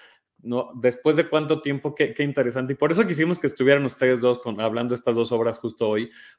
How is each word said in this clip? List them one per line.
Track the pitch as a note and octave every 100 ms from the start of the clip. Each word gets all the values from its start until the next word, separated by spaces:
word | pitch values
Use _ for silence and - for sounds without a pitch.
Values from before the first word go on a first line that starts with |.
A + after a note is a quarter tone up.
| - _ _ _
¿no? | A#2 A#2+ -
Después | B2 B2 A#2+ D3+
de | D#3 D#3
cuánto | D3+ D3+ D#3
tiempo, | D3 C#3 D3
qué, | D3 C#3
qué | -
interesante. | C#3+ C#3 A#2+ B2 B2+
Y | C#3
por | D3+
eso | F3 G3+
quisimos | D3+ E3 F3
que | C#3
estuvieran | - B2+ C#3+
ustedes | C3+ - B2+ B2
dos | B2 B2
con, | A#2+ G#2
hablando | A2 A2+ A#2+
estas | B2 -
dos | A#2 A2+
obras | A#2+ A2+ A2
justo | A#2 - A2
hoy, | G#2+ A#2 - -